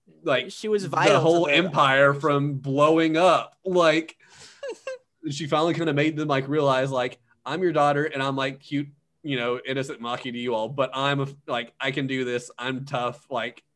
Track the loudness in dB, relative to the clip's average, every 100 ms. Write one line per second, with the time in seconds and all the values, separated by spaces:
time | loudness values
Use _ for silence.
0 | _ _ -2 -2 -2 -8 -2 -2 0 2
1 | 4 4 4 4 4 2 2 2 4 6
2 | 4 4 0 0 0 -4 -2 2 4 4
3 | 4 4 6 4 0 _ -2 2 4 4
4 | -2 -12 _ -20 -20 -16 -12 -12 -12 -14
5 | _ _ -10 -8 -2 0 0 0 -2 0
6 | 0 -2 -2 -2 0 0 2 2 0 -2
7 | -4 -6 _ _ -8 -2 0 2 2 2
8 | -2 -2 -4 -2 -4 -6 -8 -6 -6 -12
9 | _ _ -6 -4 -2 -4 -4 -6 -6 -8
10 | -8 -6 -8 -8 -4 -4 -4 -2 -4 0
11 | 0 0 -2 -8 -6 -6 -6 -8 -6 -4
12 | -4 -4 -4 -4 -6 -10 -8 -8 -6 -6
13 | -6 -8 -10 -8 -8 -12 _